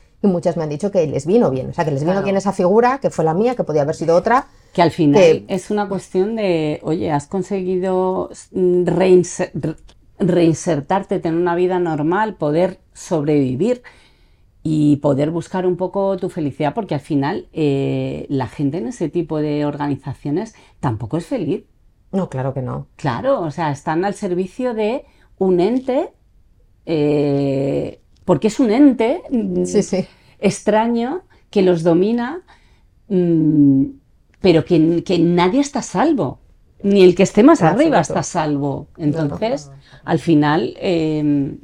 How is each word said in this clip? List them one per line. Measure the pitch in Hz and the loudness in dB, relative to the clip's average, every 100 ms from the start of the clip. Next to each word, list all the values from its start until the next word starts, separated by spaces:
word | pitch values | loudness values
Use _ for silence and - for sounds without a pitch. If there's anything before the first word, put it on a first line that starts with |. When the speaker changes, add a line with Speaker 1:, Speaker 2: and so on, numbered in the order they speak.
| _ _ | _ _
Speaker 1:
y | 202 | 0
muchas | 180 175 170 | 0 -2 -2
me | |
han | 156 | -4
dicho | 147 202 | -4 -2
que | 196 156 | 0 0
les | 127 151 | -2 0
vino | 220 190 | 2 2
bien, | 131 131 | -2 -6
o | |
sea, | 131 147 | -4 -2
que | |
les | 135 | -2
vino | 156 | -2
Speaker 2:
Claro. | 196 196 | -2 0
Speaker 1:
bien | 196 | -2
esa | 196 | -2
figura, | 190 180 214 240 269 | 0 2 4 2 0
que | 180 | -4
fue | - 160 | -2 0
la | |
mía, | 160 240 247 | 0 0 -2
que | |
podía | 165 151 | -2 -2
haber | 143 156 | -2 -2
sido | 160 170 | 2 2
otra. | 226 247 - _ _ | 4 0 0 _ _
Speaker 3:
Que | - | 0
al | 165 | 0
final | - 151 143 | 2 4 6
Speaker 1:
Que | 175 123 104 | 6 4 0
Speaker 3:
es | 185 - | -8 -4
una | 208 196 | -4 -4
cuestión | 196 - 185 196 226 | -6 -4 -2 -2 -2
de, | 202 165 156 151 | -2 0 -2 -4
oye, | - 165 185 | -4 -4 -2
has | 151 - | -4 -4
conseguido, | 190 180 202 185 185 185 185 185 185 - - - | -6 -4 -4 -4 -2 -2 0 0 -2 -6 -12 -10
mm, | - 180 180 180 | -2 2 2 2
reinser-, | 175 185 180 175 - 185 - | 2 6 6 4 -4 -6 -6
re-, | 151 160 - _ _ - | -8 -8 -16 _ _ -4
reinsertarte, | 175 175 165 160 - 151 147 196 196 185 | 0 2 2 0 -2 -4 -2 -4 -2 -6
tener | 175 165 | -4 -2
una | 175 170 | -2 0
vida | 180 180 | -2 -2
normal, | 175 156 151 185 220 190 | -2 -2 -2 0 -2 -4
poder | 151 151 185 185 _ | -2 0 -2 -4 _
sobrevivir. | - - 165 143 151 131 131 202 247 - - _ _ _ _ _ _ | -18 -6 -4 0 0 0 -2 -2 -2 -6 -20 _ _ _ _ _ _
Y | 160 156 147 143 | -4 2 2 2
poder | 147 135 151 | 2 0 0
buscar | 165 165 190 185 | -4 -6 -4 -2
un | 180 | -2
poco | 180 196 196 190 | -4 -2 -2 -2
tu | 185 | -6
felicidad, | 175 151 - 147 | -4 -6 -2 -4
porque | - 180 147 | -4 -4 -6
al | |
final, | - 147 139 160 - | -2 -2 -2 -4 -8
eh, | 160 151 139 135 135 131 147 - | -4 0 0 -2 -2 -4 -8 -6
la | 139 123 | -4 -6
gente | - 143 160 | -4 -4 -4
en | 226 | -8
ese | 240 160 | -6 -6
tipo | 175 160 156 | -4 -4 -4
de | 151 147 147 | -2 -2 -4
organizaciones | 143 147 139 - 123 - 156 226 - _ _ | -4 -4 -6 -8 -10 -6 -6 -6 -14 _ _
tampoco | 143 107 113 156 | -6 -6 -6 -6
es | 175 | -4
feliz. | 269 170 202 - _ _ _ _ | -6 -4 -6 -8 _ _ _ _
Speaker 1:
No, | 196 180 | -6 -6
claro | 131 131 | -6 -6
que | 131 | -6
no. | 127 135 139 _ | -8 -8 -12 _
Speaker 3:
Claro, | 147 120 - 277 | -6 -4 -2 -2
o | 165 | -4
sea, | 143 156 | -4 -4
están | 143 - 160 | -4 -4 -4
al | 196 196 | -4 -4
servicio | 202 175 185 - 254 | -6 -4 -6 -6 -6
de | 220 208 262 - _ _ - | -2 -4 -4 -10 _ _ -4
un | 190 175 | 0 2
ente, | 180 254 254 254 381 _ _ _ _ _ _ _ - | 2 0 -2 -4 -4 _ _ _ _ _ _ _ -6
eh, | 160 147 143 143 139 139 135 139 143 - - _ _ - | -2 0 2 0 0 0 -2 -2 -4 -6 -12 _ _ -2
porque | 185 220 | 0 0
es | - | 0
un | 254 | 0
ente, | 220 294 233 233 339 - | 6 4 4 0 -2 -4
mm, | 247 202 180 180 | -4 -2 -2 -2
Speaker 1:
Sí, | 202 | 0
sí. | 196 185 - _ _ - | 0 -4 -6 _ _ -4
Speaker 3:
extraño, | 196 - - 208 233 233 233 359 - _ _ | -2 -2 0 0 2 -2 -2 -6 -10 _ _
que | 208 | 0
los | 185 175 | 2 2
domina, | 165 165 196 233 240 339 - _ _ _ _ _ - | 2 2 2 0 -4 -10 -14 _ _ _ _ _ -4
mm, | 190 175 165 151 147 143 135 139 - _ _ _ _ | 0 2 2 2 4 6 4 0 -6 _ _ _ _
pero | 196 165 - | 4 4 4
que, | 165 160 170 | 2 4 0
que | - 180 | 0 2
nadie | 165 175 180 240 | 2 4 2 2
está | 277 247 | -2 -4
a | |
salvo, | - 180 277 285 139 127 _ _ _ _ | -6 -2 0 0 -2 -6 _ _ _ _
ni | 196 202 | 0 6
el | 185 170 | 6 6
que | |
esté | 190 - | 2 6
más | 254 330 | 6 6
Speaker 1:
En | 160 | 4
Speaker 3:
arriba | 196 320 233 | 4 2 2
Speaker 1:
absoluto. | 147 175 | 0 -2
Speaker 3:
está | |
a | 147 180 | -4 -4
salvo. | 156 147 143 139 143 - | -2 -2 -4 -6 -10 -6
Speaker 1:
No, | 156 | -4
no. | 160 | -2
Speaker 3:
Entonces, | 151 - 214 277 - - - - - | -4 -4 -4 -4 -8 -20 -20 -16 -4
al | 165 | -2
final, | - 151 147 156 220 - | 2 2 4 0 -2 -6
eh, | 196 170 156 151 147 143 143 - | -4 -2 0 0 0 0 -2 -8